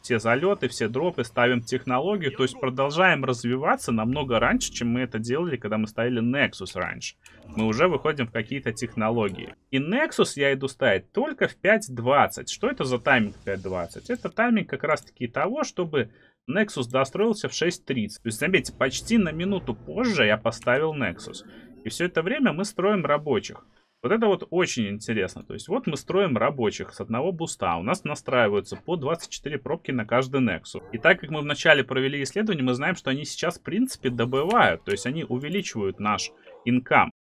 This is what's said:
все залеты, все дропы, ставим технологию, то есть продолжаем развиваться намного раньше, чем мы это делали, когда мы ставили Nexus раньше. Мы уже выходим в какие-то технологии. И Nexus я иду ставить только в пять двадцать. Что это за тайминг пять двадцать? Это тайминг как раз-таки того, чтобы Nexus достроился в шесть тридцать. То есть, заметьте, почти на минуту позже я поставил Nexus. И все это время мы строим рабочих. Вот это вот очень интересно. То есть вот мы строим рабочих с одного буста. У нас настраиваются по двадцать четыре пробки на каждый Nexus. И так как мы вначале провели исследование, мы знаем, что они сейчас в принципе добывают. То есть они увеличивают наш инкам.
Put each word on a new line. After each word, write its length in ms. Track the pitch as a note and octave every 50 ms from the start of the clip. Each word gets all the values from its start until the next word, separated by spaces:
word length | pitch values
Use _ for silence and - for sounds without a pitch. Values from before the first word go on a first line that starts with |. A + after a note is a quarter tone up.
все 160 | - - B2 G#2+
залеты, 500 | G#2 A2+ A#2+ C3+ E3+ F#3+ G3+ G3 - B2
все 200 | - - A#2 G#2+
дропы, 360 | A#2 C3+ D#3+ F3+ E3+ - A#2+
ставим 380 | - - B2+ A#2+ B2 B2+ A#2+
технологию, 680 | A#2 - C3 B2 - C3 B2+ B2+ D3+ F#3+ G#3+ G3+ E3 C3
то 120 | - -
есть 180 | C3 B2+ - -
продолжаем 640 | C#3 C3 B2+ C3+ C3+ C#3+ D3 E3 F#3 F#3 E3 C#3+ C3+
развиваться 640 | B2+ B2 A#2 - A#2+ B2 C3 D3 F#3 B3 C4 - -
намного 480 | A#2 A2 A2 A#2 C3 D3 D3+ C3 A#2+ A2
раньше, 320 | A#2 C3+ G#3+ B3+ - -
чем 180 | - - B2 A#2
мы 120 | A#2 B2
это 180 | B2+ A#2 - A2
делали, 380 | A2 A#2 B2+ D3+ F3+ F3 C#3
когда 220 | A#2 - G#2+ G#2+ A2
мы 80 | A2
ставили 340 | G#2+ - - A#2 B2 B2 A2+
Nexus 580 | A2+ A#2+ B2+ C#3+ C3 - - - F#2+ F2+ - F#2
раньше. 380 | F2 F2 - - - - - _ _ - - - - - -
Мы 100 | A2 A2
уже 220 | A2 G#2+ A#2+ E3 F#3
выходим 380 | D#3+ C3 - D#3 D#3 C#3+ B2
в 40 | A2+
какие-то 440 | - A#2 A2+ - C3+ C#3 - A#2+ A2
технологии. 800 | - B2 A2+ - A#2 G#2+ A2 A#2 A#2+ G#2+ G2 F#2 - D#2+ - - _ _ _
И 80 | - C3+
Nexus 540 | C#3 D#3+ G#3 C4+ D#4 D#4+ - - F#3+ - -
я 160 | C#3 C#3 C#3
иду 160 | C3+ C3+ C3+ C3
ставить 420 | - _ C#3 A#2+ G2 F#2+ - _
только 360 | _ G3+ C4 D#4 D4+ - G3 -
в 80 | -
пять 300 | _ - F#3 A3 G#3+ G#3+ -
двадцать. 600 | B2+ A#2+ A2+ B2 C#3+ C#3 A2 - - - - -
Что 180 | - - - B3
это 160 | D4 - D3+
за 140 | C3 B2+ A#2
тайминг 380 | - D3 C3+ B2 G#2+ G2+ F#2 -
пять 200 | - G2+ G2 F#2+
двадцать? 480 | F#2 F#2+ F#2 F2+ E2+ E2+ - - - -
Это 180 | B3 A#3+ - C3+
тайминг 400 | - - A3+ B3 A3+ G#3 - -
как 160 | C#3+ C3 -
раз-таки 420 | D3 D3+ - - - _ _ B2
того, 380 | A2 - C3+ D3+ F#3+ B3 D#4 C#4
чтобы 460 | - _ - F3 D#3+ D3+ C#3+ A2 - - _ _ _ _ _ _
Nexus 440 | - C#3 G3+ A3 G#3 - D3 B2 A#2
достроился 580 | B2 C3 C3+ - - F3+ G#3 A#3 G#3+ G#3+ - -
в 60 | -
шесть 320 | - D#3 F3+ F3 - _
тридцать. 360 | - C#3 B2 G#2+ G#2 - -
То 40 | _ A2+
есть, 100 | A2 -
заметьте, 360 | C#3+ E3+ F#3+ D#3+ A#2+ - -
почти 420 | - B2+ C3+ C3 - - - A3
на 160 | A#3 F#3+ D#3+
минуту 420 | D3+ D#3+ F3 G3 G3+ F3+ - - A2+
позже 520 | - - - D3+ G3 B3+ A#3+ G3+ D3+ A2+
я 100 | G#2 G#2+
поставил 580 | A2 - A#2 A2 - - B2+ A#2+ C3+ D#3 D#3+ D3+
Nexus. 520 | C#3+ A#2+ F#2 E2+ - - - - - - - - - - - - E4+ G#4
И 40 | -
все 160 | - - F3
это 160 | F3 - E3
время 320 | D#3+ F#3 B3+ D#4 C4+ G3
мы 140 | C#3+ D#3+ G3+
строим 400 | - - - F3 G3+ G#3+ G3 D3+
рабочих. 580 | - D3 D3 D3+ D3 B2+ G2+ - - - - _ _ _ _ _ _ _ _
Вот 100 | - B2
это 140 | G#3 A3+ A3+
вот 200 | G#3 F#3+ D#3+ - -
очень 380 | D#3+ F3+ F3+ - - B2+ A2 G2+
интересно. 560 | G2+ G#2+ - - A2+ G#2+ F#2 F2+ - - -
То 100 | - -
есть 120 | - - -
вот 180 | F#3+ B3+ -
мы 100 | F3 D3+
строим 400 | - - - E3 F#3+ G3+ F3 B2
рабочих 560 | G#2 A2 C#3 D3 C3+ A2+ G2+ - - F#2+ -
с 80 | - -
одного 320 | G2+ G#2 A2+ A#2+ D3 F#3+
буста. 440 | F#3 D#3+ E3 - - _ G2 F2+ E2+
У 60 | E2+
нас 220 | F2 A#2 F3+ - -
настраиваются 720 | D3 D3 - - - C3 B2 A#2 G#2 G2+ G2+ G2 - G2
по 200 | - _ - F3
двадцать 340 | E3+ C3 C#3 E3 E3 - -
четыре 260 | - - - D3 D3+
пробки 360 | C3+ - - D#3 E3 _ -
на 120 | C3+ B2 G#2+
каждый 380 | G#2+ A#2 B2 C3 B2+ C3+ C3+
Nexus. 400 | B2+ A2 F2+ E2 - - - - - -
И 60 | - A2+
так 220 | - E3 E3+ -
как 100 | - C#3
мы 100 | D#3 D3+
вначале 440 | D3 D3 D3 - - E3+ D3+ C#3 B2
провели 380 | - C3 C3 C3 C3+ C#3+ C#3+
исследование, 400 | C#3 - - G3 A3 G#3+ F#3+ D3
мы 120 | B2+ B2+ B2
знаем, 220 | B2 C#3+ E3+ F3+
что 120 | - - C3+
они 160 | C3 C#3+ D3+
сейчас 340 | - - - - F3+ - -
в 40 |
принципе 480 | _ - D#3+ G#3+ C4 B3+ - - - B2+
добывают. 760 | B2 A#2 A#2 B2 C3 C3+ D3+ F3+ A3+ A#3+ D#3+ G2 E2+ - _
То 80 | F#3
есть 140 | G3+ - -
они 180 | A#2+ C#3+ E3 -
увеличивают 760 | G#2+ A#2+ B2+ C#3+ D3+ F3 G3+ F3+ - - A2+ G2+ F#2+ F#2 -
наш 320 | G#2 G#2+ G#2 F#2+ - - - _ _ - - - -
инкам. 440 | A#2+ B2 B2+ B2 - D3+ B2+ F2+ E2 _ _